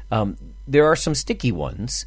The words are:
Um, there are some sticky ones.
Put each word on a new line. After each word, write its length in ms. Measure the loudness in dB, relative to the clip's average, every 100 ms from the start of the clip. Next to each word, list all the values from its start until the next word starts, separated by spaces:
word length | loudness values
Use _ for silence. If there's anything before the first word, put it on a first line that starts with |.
| -4
Um, 260 | -2 0 -4 -12 -16 0
there 200 | 4 6
are 100 | 4
some 180 | 2
sticky 380 | 0 0 -2 -2
ones. 520 | -2 -4 -6 -4 -4